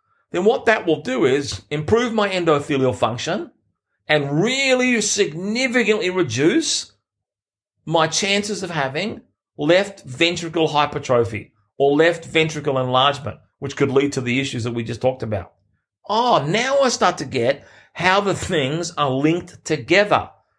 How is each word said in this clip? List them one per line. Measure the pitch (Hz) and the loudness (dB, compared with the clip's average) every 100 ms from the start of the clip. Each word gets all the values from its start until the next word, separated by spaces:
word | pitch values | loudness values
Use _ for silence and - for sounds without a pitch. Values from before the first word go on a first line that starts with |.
| _ _ _ | _ _ _
then | 170 | -2
what | 196 254 226 | 2 2 2
that | 220 185 | 0 0
will | 151 | -2
do | 190 254 | -2 0
is | 147 139 135 - - | 2 0 -2 -10 -8
improve | 151 151 226 247 | -6 0 2 2
my | 220 202 | 0 0
endothelial | 190 170 143 143 139 131 | 0 0 -2 0 0 0
function | 113 113 117 - 202 339 _ _ _ _ _ - | 0 -2 -2 -4 -6 -6 _ _ _ _ _ -2
and | 151 139 147 | 0 2 0
really | 214 262 269 254 254 240 | 2 2 2 2 2 0
significantly | 208 - 180 151 190 226 262 247 202 214 175 | 0 0 -2 -2 -4 -2 0 2 2 0 0
reduce | 185 147 110 151 285 311 - - _ _ _ _ _ _ _ _ _ | -2 -2 2 2 2 0 -4 -8 _ _ _ _ _ _ _ _ _
my | - 165 160 | -4 0 0
chances | - 196 202 202 190 | 0 0 0 -2 -6
of | 185 | -6
having | 165 135 139 202 - - _ _ - | -4 -4 -4 -6 -8 -16 _ _ -4
left | 147 180 196 - | 2 4 2 -6
ventricle | - 127 170 165 170 165 156 | -12 0 0 0 -4 0 2
hypertrophy | 147 147 147 139 123 110 101 - _ _ - | 2 0 -2 0 2 2 -4 -12 _ _ 0
or | 139 143 | 2 4
left | 165 165 127 | 4 2 -2
ventricle | 160 160 156 139 131 | 0 0 -2 -4 -2
enlargement, | 127 127 139 139 - - _ _ | 0 2 2 0 -6 -12 _ _
which | 139 - | -10 -2
could | 139 | 2
lead | 131 143 | 4 2
to | 139 | 0
the | 123 123 | -2 -2
issues | 135 127 | -2 -4
that | 117 | -6
we | 120 | -6
just | 117 117 | -6 -4
talked | 127 131 | -2 -2
about. | 113 104 87 _ _ _ _ _ - | -4 -6 -8 _ _ _ _ _ -4
Oh, | 214 247 180 143 | 0 2 2 2
now | 208 254 277 | 0 0 2
I | 262 | 2
start | - 190 180 | 2 0 0
to | |
get | 127 123 117 143 - - _ | -4 -2 0 -2 -6 -20 _
how | - 175 196 | -4 2 2
the | 202 | 2
things | 175 - 180 131 156 170 - | -2 -2 -2 -2 -2 -4 -2
are | 147 | -2
linked | 131 147 175 180 - | 2 0 0 -4 -14
together. | - 151 113 180 202 139 82 - _ | -6 -6 2 2 4 2 -2 -10 _